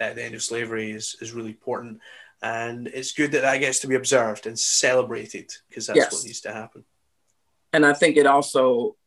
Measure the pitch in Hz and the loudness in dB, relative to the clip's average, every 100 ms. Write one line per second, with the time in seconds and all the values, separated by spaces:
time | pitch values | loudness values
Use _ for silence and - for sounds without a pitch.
0 | 110 117 117 110 - 117 117 113 110 107 | -8 -8 -10 -8 -6 -4 -4 -4 -6 -8
1 | - - 113 117 110 107 - 113 120 110 | -10 -10 -12 -10 -10 -10 -6 -6 -8 -16
2 | - - - _ 113 113 117 120 120 131 | -20 -20 -20 _ -8 -6 -6 -8 -10 -10
3 | 131 - 143 139 135 135 139 127 135 131 | -6 -2 0 2 2 2 0 -2 0 0
4 | 127 131 113 104 110 117 - - 127 127 | 4 2 2 -2 -8 -4 0 2 4 4
5 | 120 113 107 101 - - _ - 110 - | 2 -4 -10 -14 -14 -20 _ -10 0 2
6 | - - 123 117 - 110 110 - - _ | 2 0 -8 -10 -10 -10 -12 -18 -20 _
7 | _ _ _ _ _ _ _ 160 147 143 | _ _ _ _ _ _ _ 4 4 6
8 | 165 151 143 143 143 135 131 120 123 - | 4 6 6 6 4 2 4 2 0 -6